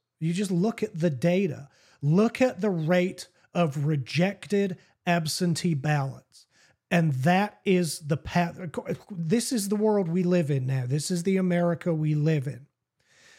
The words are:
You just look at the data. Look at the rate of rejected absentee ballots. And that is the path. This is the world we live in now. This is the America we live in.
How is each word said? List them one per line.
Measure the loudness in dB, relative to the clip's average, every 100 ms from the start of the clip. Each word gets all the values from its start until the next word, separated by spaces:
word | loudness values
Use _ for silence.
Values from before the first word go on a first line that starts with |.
| _ _
You | -4
just | -2 -2
look | 0 0 -2
at | -6 0
the | -2
data. | 2 2 2 0 -4 -14 _ _ _
Look | 2 4 4 2
at | 0 0
the | -2
rate | 0 2 2 2 -4 -16 _ _
of | 0 0 0 -2
rejected | -2 -2 0 0 -2 -2 0 0 -4 _ _ 0
absentee | 0 0 -2 -2 0 0
ballots. | 0 0 0 -2 -8 _ -20 _ _ _ _ _
And | 2 2
that | 2 2 2 2 -2
is | 0 2 2 -6
the | -4 -4
path. | -2 -2 -2 -4 -8 -8 -6 -8 -8
This | -8 0 0 0
is | -2 -2
the | 0
world | 2 2 0
we | 0
live | 2 2 2
in | 0 0
now. | -2 -2
This | -2 -2
is | -2
the | 0 0
America | 2 2 0 0 -2
we | 0 0 2
live | 2 0 -2
in. | -10 -18 _ _ _ _ _ -20